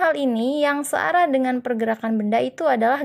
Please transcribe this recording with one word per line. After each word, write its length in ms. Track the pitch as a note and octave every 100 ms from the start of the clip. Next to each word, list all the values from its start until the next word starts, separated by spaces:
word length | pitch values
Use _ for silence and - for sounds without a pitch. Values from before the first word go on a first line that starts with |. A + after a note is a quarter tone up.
hal 160 | E4 C#4+
ini 480 | C4+ A3+ B3 D4 C#4+
yang 160 | C#4+
searah 480 | C#4 - D#4 F4 E4+
dengan 320 | C4 B3+ B3
pergerakan 560 | B3 A3+ A3+ A3 A3+ A3
benda 240 | G#3 A#3
itu 240 | B3+ B3+ D#4
adalah 320 | A#3+ A3+ C#4+